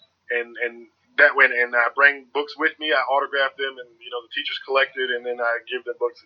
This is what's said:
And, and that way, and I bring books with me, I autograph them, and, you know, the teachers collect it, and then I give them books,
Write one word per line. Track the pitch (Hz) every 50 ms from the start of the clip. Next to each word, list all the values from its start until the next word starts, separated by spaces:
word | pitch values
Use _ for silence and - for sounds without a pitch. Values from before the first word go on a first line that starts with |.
| _ _ _ _ _ - 120 120
And, | 117 117 117 113
and | 120 120 117 117 117 _ _ _ _ _ - -
that | 143 143 131
way, | 139 135 127
and | 123 120 123 120 123
I | 120 117 117 - 135
bring | 139 143 143 139 127 123
books | - 143 143 143 -
with | 139 156 156 - -
me, | 156 156 147
I | 135 120 123
autograph | 135 139 139 135 139 139 135 135 135 135
them, | 139 135 135
and, | 127 123 120 117 117
you | 120 123 123
know, | 120
the | 117 -
teachers | - - - - - -
collect | - 135 131 135 135 - -
it, | 131 131 123
and | 120 120 123
then | 123 120 123
I | 120 117 117 117 -
give | - 123 123
them | - 120 120 -
books, | 123 120 120 - _